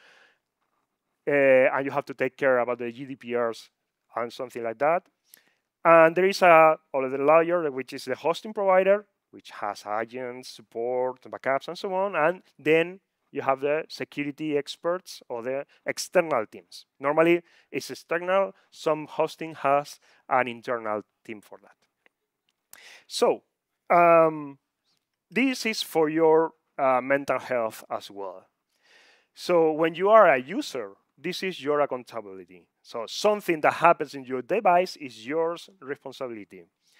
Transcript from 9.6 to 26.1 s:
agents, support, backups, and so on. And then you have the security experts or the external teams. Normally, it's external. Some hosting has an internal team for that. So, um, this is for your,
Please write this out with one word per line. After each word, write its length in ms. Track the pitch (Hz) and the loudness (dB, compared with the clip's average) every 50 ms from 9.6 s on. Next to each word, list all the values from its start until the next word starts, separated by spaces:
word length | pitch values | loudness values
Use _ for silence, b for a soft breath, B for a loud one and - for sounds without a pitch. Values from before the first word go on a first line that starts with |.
| 110 104 98 - - | -8 -8 -8 -8 -10
agents, 640 | 104 104 110 117 117 120 127 127 123 123 127 127 - | -8 -6 -6 -6 -8 -8 -10 -10 -10 -12 -14 -16 -20
support, 720 | - - 110 _ - 117 117 123 127 127 127 127 123 - | -20 -20 -20 _ -10 -6 -6 -4 -4 -4 -4 -4 -6 -10
backups, 460 | - 107 104 101 - - 135 135 - | -14 -16 -14 -8 -4 -4 -4 -4 -6
and 100 | 165 170 | -10 -12
so 160 | - - 202 185 | -10 -8 -6 -4
on. 220 | 190 196 202 185 | -4 -4 -4 -2
And 260 | 156 151 165 185 180 _ _ _ | 0 0 0 0 -4 _ _ _
then 420 | - 139 151 160 160 170 175 185 196 _ _ _ _ _ _ | -4 0 2 2 2 2 0 -6 -14 _ _ _ _ _ _
you 120 | - 139 | -12 -4
have 180 | 127 135 135 135 | -2 -2 -2 0
the 240 | 143 143 151 160 165 - | -2 -2 -2 -4 -6 -8
security 680 | - - 131 - - 143 147 147 139 151 156 156 143 | -12 -12 -12 -10 -8 -8 -8 -8 -8 -8 -6 -4 -4
experts 640 | 143 143 - - - - 170 175 185 - - - - _ | -4 -4 -6 -10 -8 -6 -6 -6 -6 -8 -14 -20 -20 _
or 160 | - 123 117 113 | -12 -12 -10 -8
the 220 | 131 135 139 143 b b b b | -8 -8 -8 -10 b b b b
external 600 | 139 139 - - - - 180 165 156 143 117 107 | -8 -8 -8 -8 -2 0 0 0 0 -2 -4 -4
teams. 400 | - - 95 - _ - - - _ _ | -6 -10 -20 -20 _ -20 -20 -20 _ _
Normally, 440 | - 135 143 151 160 165 170 170 175 b b b b b b | -6 -4 0 2 4 4 4 2 0 b b b b b b
it's 220 | - 135 - - | -10 -10 -10 -10
external. 600 | 151 - - - 160 170 175 180 190 196 196 190 b b b b | -14 -16 -10 -8 -8 -6 -4 -2 0 0 0 -2 b b b b
Some 340 | _ - - 160 156 156 151 | _ -8 -4 -4 -4 -4 -6
hosting 480 | - - - 160 156 - - 160 160 151 | -6 -4 -4 -4 -4 -6 -10 -14 -14 -10
has 460 | - - 139 139 143 147 - - b b b b b b - | -6 -2 0 0 0 -2 -4 -12 b b b b b b -2
an 180 | - 127 127 | -2 -2 -2
internal 560 | 123 117 117 - 131 123 117 110 107 107 104 - _ _ _ _ | -2 -6 -10 -8 -8 -8 -6 -6 -6 -6 -8 -8 _ _ _ _
team 160 | - 110 104 | -18 -18 -18
for 180 | - _ 101 95 | -18 _ -20 -20
that. 140 | 98 _ _ _ _ _ _ _ _ _ _ _ _ _ _ _ _ _ _ _ _ _ B B B B B B B | _ _ _ _ _ _ _ _ _ _ _ _ _ _ _ _ _ _ _ _ _ _ B B B B B B B
So, 380 | - - - 247 202 123 - - _ _ _ _ _ _ _ _ - | -14 -4 0 0 0 0 -2 -6 _ _ _ _ _ _ _ _ 2
um, 680 | 180 175 170 170 170 165 160 160 156 151 147 139 139 _ _ _ _ _ _ _ _ _ _ _ _ _ _ _ | 4 6 6 8 8 6 6 4 2 -4 -10 -14 -18 _ _ _ _ _ _ _ _ _ _ _ _ _ _ _
this 360 | 165 214 269 269 254 - - | -4 -2 -2 -2 -2 -4 -6
is 160 | 220 214 - | -6 -6 -6
for 260 | - - - 165 156 | -8 -4 -2 0 0
your, 460 | 151 | 0